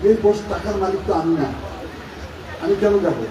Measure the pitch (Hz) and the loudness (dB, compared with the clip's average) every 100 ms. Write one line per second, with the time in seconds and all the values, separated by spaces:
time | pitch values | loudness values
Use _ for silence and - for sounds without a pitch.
0 | 202 220 415 403 - 403 - 208 381 392 | 6 6 6 2 0 -4 -2 -2 0 -2
1 | - 330 320 160 135 - - - - - | 0 0 2 2 0 -4 -10 -10 -12 -12
2 | - - - - - - 165 196 208 202 | -14 -14 -14 -14 -12 -8 0 2 4 4
3 | 180 127 110 | 2 -2 -6